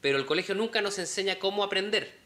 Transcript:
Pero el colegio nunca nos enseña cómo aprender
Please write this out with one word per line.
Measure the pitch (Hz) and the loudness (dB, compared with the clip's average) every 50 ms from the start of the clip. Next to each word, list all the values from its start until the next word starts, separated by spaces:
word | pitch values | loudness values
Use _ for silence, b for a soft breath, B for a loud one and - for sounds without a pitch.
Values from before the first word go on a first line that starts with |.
| - | 0
Pero | 139 139 139 | 2 2 2
el | 135 | 2
colegio | - 147 170 180 - 196 | 2 0 0 0 0 0
nunca | 196 220 226 - 220 208 | 0 0 0 0 0 0
nos | 202 202 196 | 0 -2 -4
enseña | 175 165 - - 190 196 185 185 | -4 -4 -2 -2 0 -2 -2 0
cómo | - 196 202 208 202 | 0 0 0 2 0
aprender | 196 190 190 196 208 208 208 - - - - - | 0 2 0 0 0 0 -2 -2 -2 -12 -20 -20